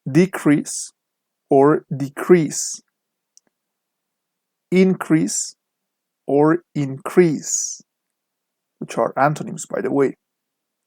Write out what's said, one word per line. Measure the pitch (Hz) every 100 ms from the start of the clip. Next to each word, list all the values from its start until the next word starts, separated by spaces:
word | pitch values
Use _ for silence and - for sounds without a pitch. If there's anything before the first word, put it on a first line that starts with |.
| -
decrease | 139 190 - 160 147 - - - _ _ _ _ _ -
or | 139 139 156 -
decrease. | 139 139 - - 180 151 - - - _ _ _ _ _ _ _ _ _ _ _ _ _ _ _ _ _ _ -
Increase | 185 190 180 - 160 190 - - - _ _ _ _ _ _ -
or | 139 156 165 _
increase, | 151 139 135 - - 175 147 - - - - _ _ _ _ _ _ _ _ _ _
which | - -
are | 117 -
antonyms, | 143 151 113 -
by | - -
the | 123
way. | 139 135 - _ _ _ _ _ _